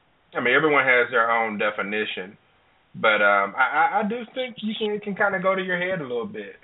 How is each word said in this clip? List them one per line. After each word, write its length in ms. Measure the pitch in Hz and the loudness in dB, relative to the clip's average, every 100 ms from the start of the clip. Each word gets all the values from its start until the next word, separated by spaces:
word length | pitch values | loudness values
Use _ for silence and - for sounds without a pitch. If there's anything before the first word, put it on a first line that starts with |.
| _ _ _ 165 | _ _ _ -4
I 40 | |
mean, 140 | 123 131 | 2 4
everyone 300 | 156 143 131 | 4 4 4
has 260 | 123 120 | 4 4
their 180 | 123 113 | 2 2
own 280 | 117 113 104 | 2 0 0
definition, 800 | 107 104 98 107 107 - 92 - _ _ _ _ _ - | -2 -2 -4 -4 -4 -6 -12 -16 _ _ _ _ _ -2
but, 260 | 110 107 | 2 4
um, 320 | 101 101 98 98 | 4 4 2 0
I, 420 | 127 - 165 190 | 0 2 2 2
I, 0 | |
I 80 | 208 | -2
do 160 | 233 226 | -4 -8
think 240 | - 254 226 | -8 -8 -6
you 120 | 214 214 | -8 -4
can, 120 | 214 | -4
it 120 | 208 | -4
can 120 | 208 185 | -6 -2
kinda 240 | 208 190 | 0 0
go 140 | 185 190 | 0 0
to 60 | |
your 160 | 190 180 | -2 -4
head 220 | 180 185 | -2 -4
a 80 | 135 | -4
little 180 | 120 107 | -6 -6
bit, 280 | 107 101 - | -10 -14 -16